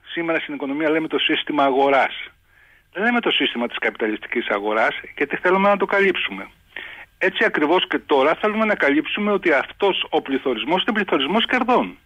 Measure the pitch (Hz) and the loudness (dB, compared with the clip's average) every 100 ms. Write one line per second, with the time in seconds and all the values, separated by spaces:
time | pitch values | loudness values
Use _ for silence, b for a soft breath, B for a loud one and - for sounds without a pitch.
0 | - - 165 160 - 143 139 143 156 160 | -10 -6 -2 -2 -4 -8 -6 -2 0 0
1 | 160 139 - 147 - 151 139 135 139 135 | 0 -2 0 -2 -2 2 2 4 4 4
2 | 120 - - _ b b b b b 175 | 2 -4 -14 _ b b b b b -2
3 | 226 240 180 - 127 120 120 - 113 104 | 0 2 0 0 0 -2 -6 -2 -4 -2
4 | 110 107 - 117 - 104 104 110 131 - | -4 -4 -4 -4 -2 -2 0 0 0 -2
5 | - - 147 - 180 190 202 202 196 196 | -12 -6 -4 0 0 4 4 4 2 2
6 | 196 180 - - - _ _ B B B | 2 2 -4 -8 -14 _ _ B B B
7 | B _ 185 185 220 - 147 135 - 147 | B _ -2 2 0 2 2 2 2 -4
8 | - 143 139 170 214 214 220 202 143 143 | 2 4 4 2 -2 0 0 2 2 2
9 | 156 - 208 196 170 139 - - 202 - | 0 -2 0 0 2 2 0 0 0 0
10 | - 160 - 135 139 113 135 185 - 214 | -2 -2 -2 -4 -2 -2 0 0 0 -2
11 | 196 165 139 208 - 254 226 226 98 - | 0 0 0 0 0 0 2 2 0 -8